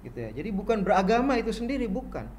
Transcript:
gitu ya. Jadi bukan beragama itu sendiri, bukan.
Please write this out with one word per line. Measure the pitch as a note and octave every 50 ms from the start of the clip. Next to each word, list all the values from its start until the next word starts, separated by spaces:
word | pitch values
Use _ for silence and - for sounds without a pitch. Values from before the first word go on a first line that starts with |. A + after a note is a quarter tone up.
| -
gitu | B2+ - B2 A#2 A2
ya. |
Jadi | A2+ C3+ D#3 A3+ G3+
bukan | F#3+ - - A3+ G#3+ F#3
beragama | F#3 G3 F#3 F#3+ F#3 A3+ A#3+ B3+ C#4 C4
itu | A#3 A3 A3+
sendiri, | G3 G3+ A#3+ A#3+ C#4+ C4 A#3+ A3
bukan. | F#3+ B3+ B3+ - - C#3+ A2 A#2 -